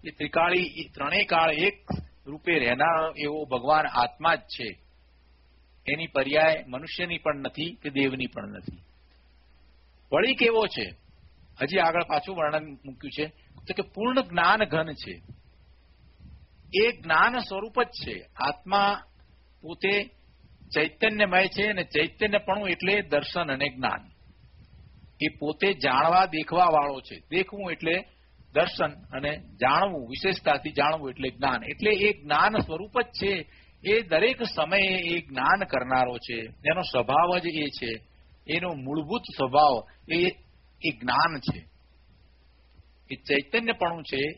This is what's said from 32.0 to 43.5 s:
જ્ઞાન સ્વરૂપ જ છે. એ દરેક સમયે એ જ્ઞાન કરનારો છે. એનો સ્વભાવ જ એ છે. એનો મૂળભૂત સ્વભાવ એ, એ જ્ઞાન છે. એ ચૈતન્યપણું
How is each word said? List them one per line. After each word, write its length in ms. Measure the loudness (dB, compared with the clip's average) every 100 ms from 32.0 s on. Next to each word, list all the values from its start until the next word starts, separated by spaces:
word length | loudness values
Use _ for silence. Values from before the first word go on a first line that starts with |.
| 2
જ્ઞાન 420 | 0 0 4 4 2
સ્વરૂપ 360 | -2 -6 -4 -4
જ 80 | -4
છે. 200 | -4 -2 -2 -6 -18 -20 _
એ 200 | 0 2
દરેક 380 | 4 4 4 0
સમયે 500 | -4 -2 0 2 2 0 -2
એ 20 | -4
જ્ઞાન 400 | -4 -2 2 2 2
કરનારો 500 | -2 0 2 2 -2
છે. 200 | -8 -8 -8 -6
એનો 180 | -2 0
સ્વભાવ 480 | 0 0 2 4 4 2
જ 80 | -2
એ 200 | -4 -4 -4
છે. 120 | -8 -8 -12 _ _ -20 -6
એનો 220 | -4 -4
મૂળભૂત 500 | -8 -6 -6 -4 -6 -6 -4
સ્વભાવ 380 | 2 4 4 4 -4 -20 -4
એ, 120 | 0 0 -2 -20 _ _ _
એ 80 | -6
જ્ઞાન 420 | -4 -2 2 2 0
છે. 200 | -6 -8 -12 _ _ _ _ -20 _ _ _ _ _ -20 -20 _ _
એ 40 | -14
ચૈતન્યપણું 880 | -2 -2 0